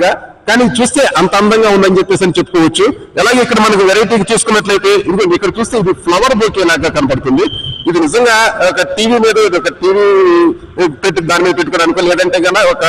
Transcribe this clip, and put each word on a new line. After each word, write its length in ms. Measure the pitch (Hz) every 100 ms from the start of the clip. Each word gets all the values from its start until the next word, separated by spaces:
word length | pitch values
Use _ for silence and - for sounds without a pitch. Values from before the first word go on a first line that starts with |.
గా, 260 | 180 - - - -
కానీ 340 | 226 240 233
చూస్తే 260 | 247 294 240 156
అంత 180 | 170 202
అందంగా 340 | 208 220 220
ఉందని 280 | 196 190 190
చెప్పేసి 260 | 185 185
అని 100 | 185 160
చెప్పుకోవచ్చు. 460 | 151 175 160 - 220 - - -
అలాగే 220 | 202 247
ఇక్కడ 180 | 233 226
మనకు 240 | 214 202
వెరైటీ 500 | 190 208 190 226 185
చూసుకున్నట్లయితే, 600 | 220 - 214 202 196 196 202
ఇదిగోండి, 400 | - 190 185 175
ఇక్కడ 160 | 190 220
చూస్తే 200 | 226 233
ఇది 140 | 185
ఫ్లవర్ 440 | 170 - 185 254 220
బొకే 260 | 214 196
లాగా 260 | 175 160 156
కనపడుతుంది. 540 | 151 139 131 135 135 208 - - - -
ఇది 100 | 175
నిజంగా 680 | 151 226 240 220 220 - 180
ఒక 120 | 180
టీవీ 360 | 185 180 226 240
మీద, 200 | 220 214
ఇది 200 | 214 170
ఒక 100 | 175
టీవీ 1200 | - 180 202 202 196 185 175 170 - - - 175
పెట్టి 340 | 135 196 180
దాని 220 | 165 175
మీద 120 | 180 175
పెట్టుకోవడానికి, 440 | 165 180 165 170
లేదంటే 380 | 180 170 175 185
కన్నా 220 | 180 190
ఒక 200 | 185 170